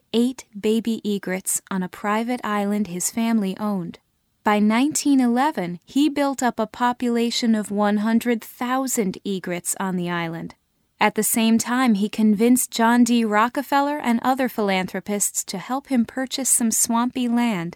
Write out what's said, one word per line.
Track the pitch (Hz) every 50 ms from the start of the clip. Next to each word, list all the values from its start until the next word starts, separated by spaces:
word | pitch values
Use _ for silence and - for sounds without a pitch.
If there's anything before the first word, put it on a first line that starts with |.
| _ _ -
eight | 226 240 254 262 - - _ - 202
baby | - 214 220 226 202 226 226 220 -
egrets | 208 208 196 - - 185 190 - - - - - -
on | 190 190
a | 185 180
private | - - - 208 208 220 233 233 247 247 -
island | 214 208 208 202 202 208 208 208
his | 180 170 180 170 -
family | - 233 226 226 233 220 196 190 185 -
owned. | 214 208 202 190 170 170 - - _ _ _ _ _ _ _ _ -
By | 220 208 208
nineteen | 208 208 220 233 269 302 302 - - 294 285 262
eleven, | 254 240 233 247 262 302 208 - 180 170 175 175 _
he | - - 262 294 302
built | 285 285 285 277 269 -
up | 269 240 - -
a | 220 208
population | - - 247 247 247 - 254 240 233 233 233 233 233 - - 226 226
of | 214 214 -
one | 202 202 208 208 208 208
hundred | 208 226 226 226 220 240 240 220
thousand | - - - - 254 240 254 262 269 262 - - 214 185 175 - -
egrets | 202 196 190 - 190 175 175 - - - -
on | 196 190 185 180
the | 175 175
island. | 175 170 170 165 165 165 170 175 - _ _ _ _ _ _ _ _ -
At | 214 214 208
the | - 214
same | - - 240 220 226 226 226
time, | - 233 240 247 262 247 220
he | 190 208 208
convinced | - - 214 214 214 190 226 240 254 247 - -
John | - - 226 226 240 240 240
D. | 233 240 240 226
Rockefeller | 214 208 208 220 240 - 294 262 - 294 277 277 285 294 302
and | - 240 233 233 -
other | 254 262 254 269 240
philanthropists | - - 214 196 190 185 185 185 - 190 - - 208 202 - - - - -
to | - - 190
help | 165 - 247 269 277 -
him | 269 247 226
purchase | - - - 262 254 - - 262 -
some | - - 247 226
swampy | 220 - - - 233 226 240 247 - 262 247 240
land | 233 240 240 233 220 175 165 170 -